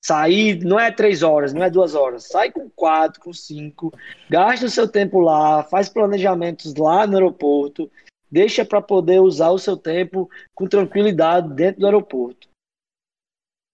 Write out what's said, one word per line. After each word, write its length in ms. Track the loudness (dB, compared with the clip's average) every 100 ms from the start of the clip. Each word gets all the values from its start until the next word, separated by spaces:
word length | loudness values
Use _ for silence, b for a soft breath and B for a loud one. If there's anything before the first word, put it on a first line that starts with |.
| -2
Sair 580 | 0 2 2 0 -2
não 160 | 0 0
é 120 | 0
três 320 | 0 0 2
horas, 300 | 2 2 0
não 100 | -2
é 60 | 0
duas 260 | 2 0 0
horas. 320 | -2 -4 -6
Sai 240 | -4 -2
com 180 | -4 -14
quatro, 520 | -4 0 0 0 -4
com 120 | -20
cinco, 600 | -20 -18 -14 -16 -10 -12 -12 B B B
gasta 360 | 0 2 0 -4
o 40 |
seu 180 | -2 0
tempo 320 | 0 0 2
lá, 440 | 2 4 2 0
faz 240 | 0 -2 -2
planejamentos 880 | 0 0 0 -2 -2 -4 -8 -12 -2
lá 320 | 0 2 2
no 60 |
aeroporto, 760 | 2 2 0 0 0 -2 -8 -12 b b _ _
deixa 360 | 0 0 0 -2
pra 160 | -2
poder 400 | 0 -2 2 4
usar 300 | 4 4 0
o 80 | 0
seu 180 | -2 -6
tempo 520 | -4 -4 -4 -6 -8 B B
com 140 | -10 -2
tranquilidade 840 | 0 0 0 0 2 2 2 -2
dentro 280 | -2 -2 0
do 40 | 0
aeroporto. 640 | 0 -2 -8 -8 -10 -20 _ _ _ _ _ _ _ _ _ _ _ _